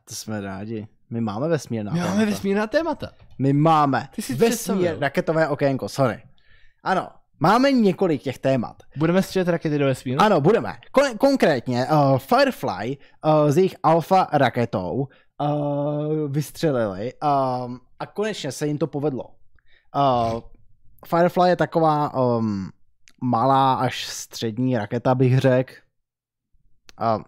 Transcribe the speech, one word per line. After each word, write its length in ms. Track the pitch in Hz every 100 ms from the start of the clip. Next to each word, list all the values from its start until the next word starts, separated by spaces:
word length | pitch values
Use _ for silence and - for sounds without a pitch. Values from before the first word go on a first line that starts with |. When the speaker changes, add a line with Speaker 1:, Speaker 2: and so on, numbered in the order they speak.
Speaker 1:
To 100 | -
jsme 260 | - - 107
rádi. 480 | 101 95 107 113 107 _ -
My 100 | 117
máme 280 | 113 104 156
vesmírná 440 | 156 - 113 104
Speaker 2:
My 60 | 170
máme 100 | 175
Speaker 1:
témata. 180 | 202 214
Speaker 2:
vesmírná 360 | 196 196 196 220
témata. 440 | 294 330 - - - - -
Speaker 1:
My 140 | 139
máme 560 | 143 160 156 143 123 147
Speaker 2:
Ty 80 | -
jsi 100 | -
Speaker 1:
vesmír, 160 | 135 233
Speaker 2:
představil. 480 | 240 - 190 175 156
Speaker 1:
raketové 480 | 139 180 165 160 151
okénko, 400 | 143 143 131 101
sorry. 340 | - 127 - - - _ - - _
Ano, 260 | 160 185 - - _ -
máme 320 | 156 233 277
několik 500 | 262 202 147 190 139
těch 160 | 135 -
témat. 440 | 135 131 95 - - 139
Speaker 2:
Budeme 260 | 165 185
střílet 260 | - 190 180
rakety 300 | 170 160 147
do 60 |
vesmíru? 360 | 139 127 123 135
Speaker 1:
Ano, 180 | 214 170
budeme. 360 | 151 220 104 - -
Kon-, 240 | 262 285 214
konkrétně, 680 | 277 269 196 131 - 120 131
eh, 280 | 151 139 131
Firefly, 800 | - 254 277 - 123 92 113 139 - -
eh, 280 | 156 156 147
s 40 | 143
jejich 200 | 190 -
alfa 460 | 151 165 - 185 -
raketou, 760 | 147 123 127 117 98 90 107 139 _ _ -
eh, 40 | 147 147 143 143 143 147 151 156 147
vystřelili, 840 | 147 - - 160 123 107 92 120 -
ehm, 560 | 151 139 131 127 123 123 _ -
a 80 | 151
konečně 460 | - 214 185 143
se 140 | - 151
jim 120 | 147
to 80 | 160
povedlo. 380 | 147 147 123 - - - - - - _ 139
Eh, 440 | 139 123 117 117 - - - - - - -
Firefly 420 | 170 175 185 180
je 80 | 175
taková, 560 | 156 170 160 147 147 131
ehm, 520 | 123 117 110 101 92 - _ _ - -
malá 520 | 123 113 135 135 135
až 320 | 110 123 - -
střední 720 | - - - 113 107 127 120
raketa, 360 | 104 120 135
bych 240 | 127 131 127
řekl. 340 | 131 127 131 - _ _ _ _ _ _ _ _ _ _ - -
A 180 | 113 107